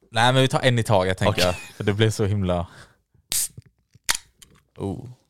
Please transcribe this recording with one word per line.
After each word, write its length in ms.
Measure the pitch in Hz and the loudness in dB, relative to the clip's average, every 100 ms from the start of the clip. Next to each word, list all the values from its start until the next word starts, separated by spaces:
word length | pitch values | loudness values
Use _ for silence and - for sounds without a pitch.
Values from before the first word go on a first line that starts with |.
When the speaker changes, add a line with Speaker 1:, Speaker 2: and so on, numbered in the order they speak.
| _ | _
Speaker 1:
Nej, 220 | 113 123 | 0 2
men 80 | 131 | 4
vi 60 | 131 | 2
tar 120 | 151 | 2
en 200 | 135 120 | 2 2
i 40 | |
taget, 340 | 110 104 92 92 | 2 2 2 0
tänker 140 | 110 | 0
Speaker 2:
Okej. 120 | 101 90 | 2 0
Speaker 1:
jag. 100 | 90 - - | -2 -8 -6
För 80 | |
det 100 | 107 | -2
blir 160 | 104 110 | 2 2
så 160 | 104 101 | 2 -2
himla... 420 | 101 92 87 85 - - _ _ _ _ - - - - _ _ _ - - - _ - _ _ - | 0 0 -2 -4 -12 -20 _ _ _ _ -6 -6 -10 -20 _ _ _ -6 -6 -8 _ -20 _ _ -10
Oh. 280 | 98 95 120 - _ | -8 -8 -12 -20 _